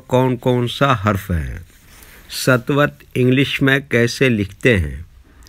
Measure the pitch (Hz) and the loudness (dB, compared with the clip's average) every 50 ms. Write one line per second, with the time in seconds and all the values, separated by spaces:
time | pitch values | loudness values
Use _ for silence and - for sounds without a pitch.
0 | - - 127 127 131 127 127 120 - 127 123 123 120 117 - - 139 139 123 98 | 0 0 0 2 2 2 0 0 0 0 0 0 -2 -4 -2 0 0 0 0 0
1 | 98 104 101 95 - - 87 80 69 64 60 - - - - - - - - - | 0 -2 -2 -2 -4 -4 -4 -4 -4 -6 -10 -12 -14 -18 -20 -20 -20 -20 -20 -20
2 | - - - - - - - - - 135 127 117 - - 143 143 147 143 - - | -20 -20 -20 -20 -18 -14 -10 -2 0 2 2 2 0 0 0 2 0 0 -2 -10
3 | - - - 131 123 127 127 139 135 - - - 139 135 135 139 139 - 120 117 | -20 -8 -2 0 2 2 2 2 0 -2 -2 0 2 2 2 0 0 -2 0 0
4 | 120 120 - - 139 131 117 104 98 - - - - 131 110 90 76 71 65 71 | 0 0 0 0 0 0 2 0 -2 -6 -6 0 2 2 2 2 0 -4 -8 -12
5 | - - - - - - - - - | -14 -18 -20 -20 -20 -20 -20 -20 -20